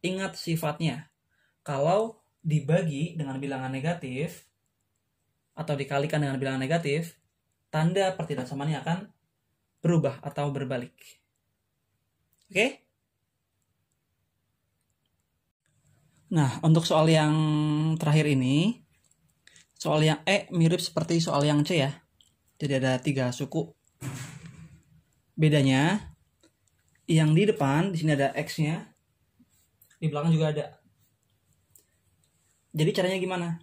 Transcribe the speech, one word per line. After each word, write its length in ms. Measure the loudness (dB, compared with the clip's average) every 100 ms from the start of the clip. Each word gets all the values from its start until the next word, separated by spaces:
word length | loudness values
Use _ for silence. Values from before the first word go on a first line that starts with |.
| -4
Ingat 320 | -4 -6 -8
sifatnya. 720 | -4 -2 -2 -2 -4 -4 -12 _ _ _ _ _ -8
Kalau 560 | 0 2 2 0 -6 _ _
dibagi 800 | -2 -2 2 2 2 -2 -6 -6
dengan 160 | -8 -6
bilangan 320 | -6 -6 -6 -4
negatif 720 | -4 -6 -6 -6 -8 -10 _ _ _ _ _ _ _ _ _ _ _
atau 240 | -14 -6 -4
dikalikan 480 | -2 -2 -2 -2
dengan 160 | -2 -2
bilangan 240 | -4 -4
negatif, 560 | -2 -2 -2 -4 -6 -14 _ _ _ _ _
tanda 480 | 0 0 2 0 -2
pertidaksamanya 720 | -6 -6 -6 -6 -4 -4 -4
akan 240 | -6 -6 _ _ _ _ _ _ _
berubah 400 | 0 2 2 -4
atau 240 | -12 -6 -6 -4
berbalik. 400 | -6 -6 -8 _ -20 -20 _ _ _ _ _ _ _ _ _ _ _ _ _
Oke? 400 | 0 0 -2 _ _ _ _ _ _ _ _ _ _ _ _ _ _ _ _ _ _ _ _ _ _ _ _ _ _ _ _ _ _ _ _ _ _ _
Nah, 320 | 0 0 0
untuk 240 | 4 4 4
soal 240 | 4 6
yang 240 | 4 4 2 2 0 0 0 0 0
terakhir 320 | 2 2 4
ini, 480 | 2 2 2 2 -2 _ _ _ _ _ _ _ -20 _ _
soal 320 | -2 2 2
yang 160 | 2
E 240 | 0 -2 0 2
mirip 240 | 2 2
seperti 400 | -2 -6 -2 0
soal 240 | 0 0
yang 240 | 2 2 2
C 160 | 0
ya. 80 | 0 -4 _ _ _ _ _ _
Jadi 160 | -2 0
ada 240 | 0 0
tiga 320 | -2 -2 -2
suku. 400 | -4 -6 -6 -6 -10 _ _ -12 -12 -14 -18 -20 -20 -20 -20 _ _ _ _ _
Bedanya, 800 | 0 4 4 4 4 4 0 -4 -20 _ _ _ _ _ _ _ _ 0
yang 240 | 4 6
di 160 | 4 4
depan, 480 | 2 2 2 0 0
di 80 |
sini 80 | 0
ada 240 | 2 0 -2
X-nya, 480 | -8 -2 -2 -2 -8 _ _ _ _ _ _ _ _ _ _ _
di 160 | -6
belakang 240 | -2 2 2
juga 160 | 2
ada. 140 | -2 -6 -12 _ _ _ _ _ _ _ _ _ _ _ _ _ _ _ _ _ _ _ -2
Jadi 160 | 0
caranya 240 | 2 0 0
gimana? 320 | -2 -4 -4 -6